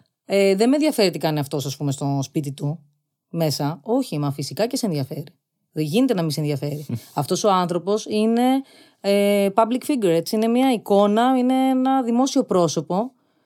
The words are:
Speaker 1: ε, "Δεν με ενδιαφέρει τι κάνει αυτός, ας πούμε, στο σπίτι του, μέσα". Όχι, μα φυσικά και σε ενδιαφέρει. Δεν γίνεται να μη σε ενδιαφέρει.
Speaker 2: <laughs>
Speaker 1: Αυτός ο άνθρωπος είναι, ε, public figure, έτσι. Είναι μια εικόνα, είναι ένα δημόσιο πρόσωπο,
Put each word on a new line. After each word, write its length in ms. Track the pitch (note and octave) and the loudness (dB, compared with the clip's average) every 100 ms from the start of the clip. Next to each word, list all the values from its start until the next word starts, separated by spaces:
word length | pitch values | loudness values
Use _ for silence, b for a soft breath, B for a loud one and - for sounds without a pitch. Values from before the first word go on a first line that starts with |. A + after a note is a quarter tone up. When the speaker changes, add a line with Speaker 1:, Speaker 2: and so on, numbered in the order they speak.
| B _ - | B _ -2
Speaker 1:
ε, 300 | G3 G3 G3 | 2 2 4
"Δεν 140 | A#3 | 2
με 60 | D4 | 4
ενδιαφέρει 340 | D4+ - G3 | 2 2 0
τι 60 | D3+ | 0
κάνει 200 | D#3+ D3+ | -2 -2
αυτός, 260 | C#3 D3+ C#3 | -2 -4 -6
ας 120 | - | -4
πούμε, 140 | D3 | -4
στο 280 | C3+ C#3+ C#3 | -4 -2 -2
σπίτι 280 | C3+ D#3+ C#3+ | -4 -4 -6
του, 280 | C#3 D3 E3 _ _ _ _ _ | -6 -6 -8 _ _ _ _ _
μέσα". 500 | E3+ D#3 C#3+ C#3+ D#3+ | -4 -2 -2 -4 -6
Όχι, 360 | - B3+ B3+ D3+ | -2 -2 -2 -4
μα 120 | C#3+ | -4
φυσικά 360 | C#3+ C#3+ C#3 A#3 | -6 -8 -4 -4
και 80 | C4+ | -2
σε 80 | G#3 | -4
ενδιαφέρει. 380 | D3 C3+ - E3 _ _ _ _ | -4 -6 -10 -14 _ _ _ _
Δεν 120 | D#3 | -6
γίνεται 300 | D#3 G3+ C4 | -2 2 2
να 80 | G3 | 0
μη 80 | E3 | -2
σε 80 | C#3+ | -2
ενδιαφέρει. 460 | D3 C#3 D3 D3 D3+ A#2 | -2 -2 -4 -8 -8 -10
Speaker 2:
<laughs> 120 | - | -8
Speaker 1:
Αυτός 300 | - C#3 F3+ | -6 -2 0
ο 80 | G#3+ | 2
άνθρωπος 540 | F#3 F3 F3 E3+ G#3+ - | 2 2 -2 -2 -4 -2
είναι, 380 | G#3+ A3 A#3 B3+ C4+ C4+ B B B | -2 0 2 2 0 -4 B B B
ε, 460 | G3 G3+ G3+ G3+ G3 G3 | 0 2 2 2 2 2
public 260 | A3+ B3 - | 2 0 -2
figure, 160 | C#4 | 0
έτσι. 320 | F#3+ E3 - A3 | 2 2 0 0
Είναι 120 | A3+ | 2
μια 240 | A#3+ C4+ | 2 2
εικόνα, 640 | A3+ - G3+ G3+ G#3+ B3 C4 | 0 2 4 4 4 2 2
είναι 320 | B3 C4 C4 | 2 2 2
ένα 320 | B3+ C4 C4+ | 2 2 0
δημόσιο 400 | A#3+ A#3+ C4+ C4+ | 0 0 0 0
πρόσωπο, 680 | - F#3 E3 E3+ D3 F3+ B3 _ _ _ | 0 2 2 0 -4 -4 -4 _ _ _